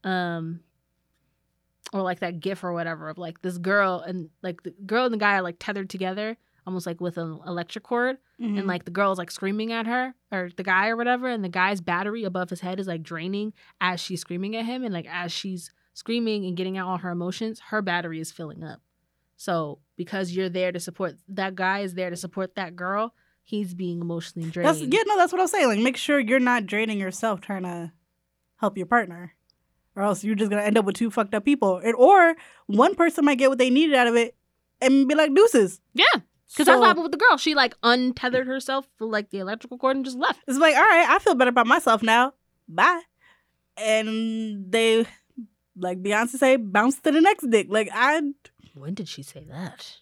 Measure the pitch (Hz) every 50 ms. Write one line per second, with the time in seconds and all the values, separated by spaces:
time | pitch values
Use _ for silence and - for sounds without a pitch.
0 | _ 190 185 185 180 175 170 165 160 165 165 170 _ _ _ _ _ _ _ _
1 | _ _ _ _ _ _ _ _ _ _ _ _ _ _ _ _ _ - - 196
2 | 190 185 180 - 196 175 175 165 151 190 196 180 - 180 175 170 165 165 165 156
3 | 156 156 156 175 180 160 165 _ - 185 180 175 175 190 196 208 202 190 185 175
4 | 160 170 185 185 165 160 _ _ - 185 175 175 _ 180 - _ 202 190 214 233
5 | 254 254 233 214 208 208 202 196 185 175 170 _ - - 202 202 196 185 - 185
6 | 190 185 190 202 214 220 226 _ _ _ _ _ _ - 185 185 170 180 170 165
7 | 175 175 170 175 165 165 160 160 - - 175 170 170 _ - 220 _ - 247 240
8 | 240 254 262 262 _ _ _ _ 240 226 208 202 190 190 180 175 - - 175 190
9 | 202 196 190 185 175 170 - - 190 190 196 214 220 226 226 226 226 226 240 254
10 | 254 262 254 _ _ _ - 190 180 175 175 - 180 196 185 185 202 220 226 226
11 | 240 240 247 247 254 254 240 226 196 185 175 190 180 190 208 196 170 - 175 175
12 | 196 208 208 233 220 190 180 185 180 175 180 170 - 180 185 190 196 190 170 165
13 | 160 - 165 160 160 185 196 202 208 214 - _ _ _ _ _ 190 180 185 170
14 | - - 185 165 - _ 175 175 190 202 220 226 226 226 247 254 254 226 190 170
15 | 160 - 160 175 175 170 170 - - 196 185 180 170 - _ _ _ _ _ -
16 | - - 226 240 233 220 214 208 196 185 180 170 185 190 190 190 185 185 185 175
17 | 185 185 175 175 170 180 185 - 226 220 220 - - - - 214 208 190 175 175
18 | 170 170 160 160 160 - - - 170 151 151 165 160 156 - - _ _ _ _
19 | _ _ _ _ _ _ _ _ - - 180 165 160 147 143 _ _ _ _ -
20 | 180 170 - 196 190 175 175 185 190 185 175 185 185 180 180 180 170 - 175 _
21 | 196 170 139 _ _ - 196 190 190 190 190 185 185 185 190 202 202 190 175 180
22 | 185 180 170 175 175 180 _ 196 190 185 _ - 190 165 175 175 180 180 196 208
23 | 220 233 _ _ _ _ _ _ _ _ - 208 208 180 180 175 185 175 170 170
24 | 170 170 170 165 165 - - 175 160 165 165 175 175 294 320 311 311 254 277 427
25 | 453 403 427 381 349 359 - 349 370 330 - 415 311 254 214 202 226 262 254 -
26 | - - 294 285 254 214 247 269 247 247 247 240 208 175 202 208 220 220 220 202
27 | 196 185 185 - - 226 208 185 - - 202 190 180 180 175 170 170 170 _ _
28 | _ _ _ _ _ _ _ _ _ _ _ _ - 202 202 214 180 170 233 240
29 | 220 180 170 175 180 170 _ _ _ _ _ _ _ _ _ _ _ _ _ 196
30 | 196 208 196 202 - 208 220 196 220 208 208 208 208 214 208 226 214 196 196 -
31 | 233 226 - - 214 202 - 214 208 277 285 277 - 294 277 - - 226 233 -
32 | 247 311 403 381 349 330 330 330 - - - _ _ - 202 202 262 339 403 -
33 | 339 339 330 - 294 285 285 247 269 262 269 247 254 254 247 277 320 320 285 254
34 | 247 240 233 233 226 240 - _ _ _ _ _ _ _ _ _ 247 262 269 277
35 | 269 254 302 302 311 294 269 349 427 466 - 262 202 180 - - _ _ _ 233
36 | 381 605 - 240 - _ _ _ _ _ - - 302 - 330 508 480 381 359 330
37 | 330 320 294 294 - - 339 269 - 320 302 285 262 240 - _ - 233 240 247
38 | 254 254 247 - - 254 247 254 262 254 262 269 254 - 269 269 269 _ _ _
39 | 220 226 220 208 208 _ - 196 185 185 214 226 - 247 254 247 - 262 269 269
40 | 262 269 254 247 302 - - - _ - 254 269 330 320 294 254 349 440 370 330
41 | - - 285 392 - 427 330 240 262 254 247 247 233 226 269 349 - - 226 208
42 | - 226 220 233 247 269 _ _ _ _ _ _ _ - 160 170 208 320 359 339
43 | 339 _ _ _ _ _ _ _ _ _ _ _ _ _ _ - 214 220 220 220
44 | 220 214 220 220 226 226 220 220 220 220 208 202 196 185 185 226 226 226 226 226
45 | 226 - - _ _ _ _ - 226 _ _ _ _ _ _ 185 180 180 185 185
46 | 185 202 208 214 233 240 - 262 285 262 262 269 220 202 185 208 214 254 269 -
47 | _ 320 285 320 320 381 415 - - 254 220 214 190 175 196 220 214 185 - 214
48 | 240 269 302 330 311 285 277 _ _ - _ _ _ _ _ 143 135 147 190 202
49 | 202 - - - 139 - - - 156 156 - 147 185 175 - - - - - -